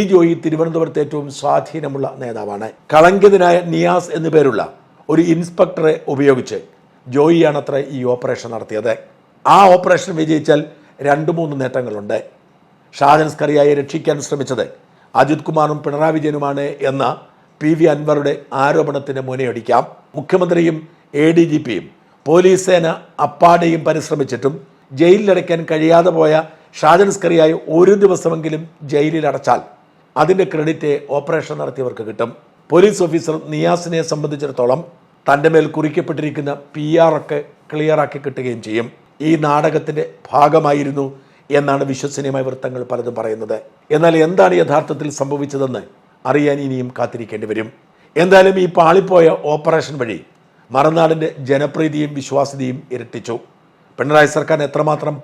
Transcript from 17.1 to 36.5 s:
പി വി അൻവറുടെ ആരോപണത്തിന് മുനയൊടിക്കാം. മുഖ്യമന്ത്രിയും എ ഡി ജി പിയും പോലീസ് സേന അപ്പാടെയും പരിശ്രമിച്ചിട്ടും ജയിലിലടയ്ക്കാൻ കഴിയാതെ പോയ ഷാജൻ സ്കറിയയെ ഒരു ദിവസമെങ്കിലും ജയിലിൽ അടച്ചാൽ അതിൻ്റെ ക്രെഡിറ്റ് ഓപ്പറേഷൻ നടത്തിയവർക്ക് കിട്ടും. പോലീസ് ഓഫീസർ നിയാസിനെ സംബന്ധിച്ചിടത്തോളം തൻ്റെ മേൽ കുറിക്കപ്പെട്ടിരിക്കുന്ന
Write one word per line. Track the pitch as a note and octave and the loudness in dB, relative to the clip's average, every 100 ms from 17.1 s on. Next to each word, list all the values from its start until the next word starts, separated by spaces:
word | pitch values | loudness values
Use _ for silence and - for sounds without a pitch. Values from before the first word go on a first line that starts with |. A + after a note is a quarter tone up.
| D3+ - _ _ - | -4 -14 _ _ -6
പി | D3+ D#3+ | -2 2
വി | E3 | 2
അൻവറുടെ | D3+ D3+ D3 C#3+ D3 - C3+ | 0 -2 -2 -2 -6 -6 -2
ആരോപണത്തിന് | C#3 D#3 D3 C#3 C3 C3+ C3 | 0 0 -2 -4 -8 -8 -8
മുനയൊടിക്കാം. | B2+ B2 A#2 A2+ A#2 - - _ D3+ | -6 -6 -4 0 0 0 -8 _ -12
മുഖ്യമന്ത്രിയും | C3+ F#3 F3+ E3+ E3 D#3 - _ _ C#3+ | -2 0 2 0 0 -2 -10 _ _ 0
എ | D#3+ E3+ | 2 4
ഡി | D#3+ | 2
ജി | D3+ A#2+ | 0 -4
പിയും | F2+ D#2 _ _ _ C#3 | -8 -8 _ _ _ 0
പോലീസ് | E3+ F#3 F#3 F#3 | 4 4 4 2
സേന | F3 E3 F#3 - - C#3+ | 2 2 -4 -8 -4 -4
അപ്പാടെയും | - E3+ E3+ E3+ E3 D3+ | 4 4 6 2 0 -2
പരിശ്രമിച്ചിട്ടും | D#3 - D3 C3 A#2 C3+ E3 - _ _ C3 | -2 -2 -4 -4 -4 -4 -4 -14 _ _ 2
ജയിലിലടയ്ക്കാൻ | E3+ G#3 G3+ F3+ - E3+ D#3+ | 4 4 4 0 0 -4 -2
കഴിയാതെ | D#3 D#3+ E3 F3+ E3 | 0 4 4 4 2
പോയ | D#3 D#3 D#3+ - _ - | 2 2 -2 -10 _ -2
ഷാജൻ | D3+ F3 G3+ - | 4 4 4 0
സ്കറിയയെ | E3+ E3 D#3 E3 - D#3+ | 0 4 4 2 0 4
ഒരു | F#3 G3+ F#3+ | 6 6 4
ദിവസമെങ്കിലും | F3 E3 E3 D#3 D#3 E3 - C#3+ | 2 -2 -4 -6 -8 -10 -16 -4
ജയിലിൽ | D3 D#3 D#3+ D3 | 0 0 0 -2
അടച്ചാൽ | C3+ B2+ A#2 - _ _ _ _ - | -2 -2 -2 -4 _ _ _ _ -2
അതിൻ്റെ | D#3+ F#3 F3+ D#3 | 0 2 0 -2
ക്രെഡിറ്റ് | D#3 D#3 D3 C#3 - C#3+ | -4 -4 -2 -4 -4 -6
ഓപ്പറേഷൻ | C#3+ D#3+ C3+ D3+ | -2 -4 -4 -8
നടത്തിയവർക്ക് | C#3+ C3+ B2 A2 G#2+ | -8 -6 -8 -8 -10
കിട്ടും. | G#2 A#2 - _ _ - | -6 -6 -8 _ _ 0
പോലീസ് | E3+ G#3 F#3 E3+ | 4 4 4 -2
ഓഫീസർ | E3 - D#3 D3+ D3+ | -2 -4 -8 -6 -2
നിയാസിനെ | E3+ F3 E3+ E3 D#3+ | 0 0 -2 -4 -4
സംബന്ധിച്ചിടത്തോളം | D3+ D3+ C#3+ C#3+ C3 B2 C3+ - - _ _ - | -4 -6 -6 -8 -2 0 0 -4 -20 _ _ 0
തൻ്റെ | C#3+ D#3+ | 2 4
മേൽ | D#3+ D3+ D#3 | 4 2 -2
കുറിക്കപ്പെട്ടിരിക്കുന്ന | D#3 E3+ E3 D3+ D3+ C#3+ C#3 | -4 -4 -6 -6 -6 -6 -8